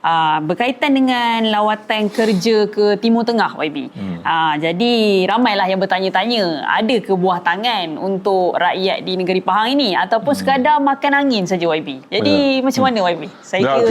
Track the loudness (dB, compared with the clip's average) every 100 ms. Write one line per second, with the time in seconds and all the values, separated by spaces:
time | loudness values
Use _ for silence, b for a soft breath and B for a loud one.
0 | -2 0 2 0 -2 -2 -2 0 0 2
1 | 2 2 0 0 0 2 0 -2 -2 -2
2 | -2 0 0 2 2 2 2 2 0 2
3 | 2 2 2 0 0 -2 -6 -6 -10 -10
4 | -8 -6 -2 0 0 0 -2 0 0 2
5 | 2 2 2 2 2 2 0 0 0 0
6 | 0 0 0 0 -2 -2 -2 0 2 0
7 | 0 0 0 0 -2 -2 -2 -2 -4 -6
8 | -4 -2 0 2 2 2 0 0 -2 -2
9 | -4 -4 0 0 0 0 0 0 0 0
10 | 0 0 0 -2 0 0 2 2 2 0
11 | 0 0 0 0 0 0 0 0 -4 -12
12 | -6 -2 0 2 2 2 0 0 0 2
13 | 0 -2 -6 -14 -6 -2 0 2 2